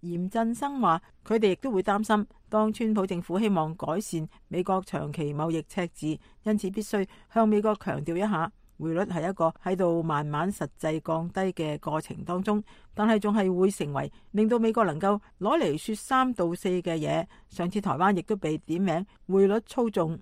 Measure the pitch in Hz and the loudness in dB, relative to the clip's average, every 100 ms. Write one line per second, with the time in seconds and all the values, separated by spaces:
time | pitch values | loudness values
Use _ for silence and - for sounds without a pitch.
0 | 175 170 180 226 226 233 285 277 202 165 | -6 -4 -2 0 -2 -2 -4 0 2 2
1 | - - - 220 214 180 269 196 185 202 | -2 -20 -2 2 4 2 0 0 2 0
2 | 220 214 202 - _ 214 214 214 226 214 | 2 0 0 -10 _ 0 2 0 0 0
3 | 190 175 175 180 220 185 156 160 - 165 | 0 -4 -2 0 2 2 0 -4 -4 -4
4 | - 165 156 - _ 175 180 190 185 170 | -2 -6 -6 -12 _ -4 0 -2 -2 -6
5 | 147 147 147 147 160 165 151 - 175 - | -6 -4 -4 -2 -2 -2 -4 -6 -6 -6
6 | 151 156 - - 214 214 185 196 208 208 | -6 -6 -10 -10 -2 0 0 -6 -4 -2
7 | 190 - _ - 220 208 214 208 - 147 | -2 -8 _ 2 4 4 2 0 -2 -4
8 | 147 170 214 180 165 _ - _ 156 165 | -4 -2 0 0 -2 _ -20 _ -4 -2
9 | 202 175 165 190 165 - - 185 180 170 | -2 -2 -4 0 0 0 -4 0 2 2
10 | 165 147 151 147 175 208 - - 160 156 | 0 -2 -2 -2 -2 -2 -6 -4 -4 -4
11 | - 160 170 190 190 180 156 147 - 156 | -2 -4 -2 -2 -2 -2 -4 -4 -4 -4
12 | - - - 180 190 208 - - - - | -4 -12 -6 -4 0 -2 -4 -18 -16 -2
13 | 214 220 208 214 190 180 190 196 147 139 | 2 2 2 2 2 4 2 2 -4 -4
14 | 143 - - 196 220 240 226 226 208 151 | -6 -10 -6 0 2 4 2 2 2 2
15 | 196 208 - _ 190 320 214 147 - 214 | 0 0 -4 _ 0 2 2 0 -4 -8
16 | - 254 254 240 170 175 196 180 175 165 | 0 2 2 2 -2 0 -2 0 0 -2
17 | 151 156 175 - - - 180 208 202 139 | 0 -2 -2 -12 -20 -6 -4 -2 -2 2
18 | 185 190 - 214 160 156 - 165 196 160 | 2 2 0 -2 -2 -4 -2 -2 0 0
19 | 196 _ - 190 196 214 - - 233 208 | -4 _ 0 4 4 4 -2 -2 0 0
20 | 160 160 | -2 -4